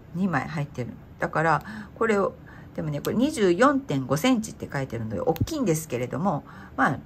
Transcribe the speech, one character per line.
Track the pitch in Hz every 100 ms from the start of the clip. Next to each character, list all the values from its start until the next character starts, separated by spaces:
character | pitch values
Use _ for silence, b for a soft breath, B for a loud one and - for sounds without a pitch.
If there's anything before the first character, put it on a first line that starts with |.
| -
二 | 170 196
枚 | 147 151
入 | 156
っ | 143
て | -
る。 | 113 - - -
だ | 151
か | 151
ら、 | 165 147 B 214 B -
こ | 220
れ | 202
を、 | 190 - B B B
で | -
も | 156
ね、 | 165
こ | -
れ | 208
二 | 285
十 | 311 190
四 | 175 269 269
点 | - 139 123
五 | 143
セ | 254
ン | 240
チ | -
っ |
て | - -
書 | 143
い | 135
て | 117
る |
の | 110
で、 | 101
大 | -
き | - - 311
い |
ん |
で | 208
す | 156 -
け | 120
れ | 123
ど | 135
も、 | 190 151 B B B -
ま | 220
あ、 | 139